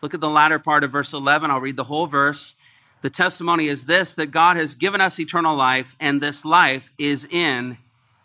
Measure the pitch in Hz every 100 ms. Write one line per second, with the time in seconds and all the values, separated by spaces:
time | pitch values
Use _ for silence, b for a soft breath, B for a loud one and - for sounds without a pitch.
0 | 147 143 151 151 151 156 160 147 143 139
1 | 135 147 139 151 156 135 131 135 123 147
2 | 165 139 143 143 - - b b b b
3 | - - 180 180 170 170 151 143 127 175
4 | 180 - 156 160 165 175 156 127 180 196
5 | 190 180 156 175 165 151 131 131 127 -
6 | 151 143 143 143 156 165 160 131 - _
7 | 147 139 131 175 170 127 123 120 _ _
8 | _ _